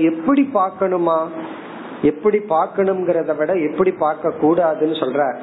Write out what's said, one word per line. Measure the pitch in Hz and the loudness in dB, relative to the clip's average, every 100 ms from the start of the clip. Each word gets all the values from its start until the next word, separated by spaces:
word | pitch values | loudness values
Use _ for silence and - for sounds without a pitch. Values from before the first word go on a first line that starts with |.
எப்படி | 160 165 254 285 277 | 2 2 2 2 2
பார்க்கணுமா? | 202 190 185 190 185 170 160 160 160 160 - - - - - | 2 0 0 0 2 2 2 -2 -8 -12 -14 -14 -14 -14 0
எப்படி | 147 151 208 208 208 | 0 2 0 0 0
பார்க்கணுங்கிறத | 160 180 190 196 190 175 170 151 | 0 0 0 0 0 0 0 -2
விட | 147 156 185 | -2 0 0
எப்படி | 151 156 185 | 0 0 0
பார்க்க | 180 151 156 165 156 | 2 -2 0 -4 0
கூடாதுன்னு | 156 170 165 151 156 156 | 2 4 2 2 0 0
சொல்ற. | 131 135 139 127 | -2 0 -2 -2